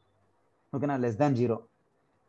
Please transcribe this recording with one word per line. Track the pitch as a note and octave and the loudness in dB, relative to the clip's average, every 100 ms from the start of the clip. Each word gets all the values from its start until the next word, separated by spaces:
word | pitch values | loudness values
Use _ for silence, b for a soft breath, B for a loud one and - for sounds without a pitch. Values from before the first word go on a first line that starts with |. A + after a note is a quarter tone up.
| _ _ _ _ _ _ _ C#3 | _ _ _ _ _ _ _ -4
ఓకేనా? | D3 C3+ | -2 -2
less | B2 G#2+ | -2 0
than | D3 A#2+ | 2 2
zero, | A#2+ A2 - _ _ _ _ _ | 0 0 -6 _ _ _ _ _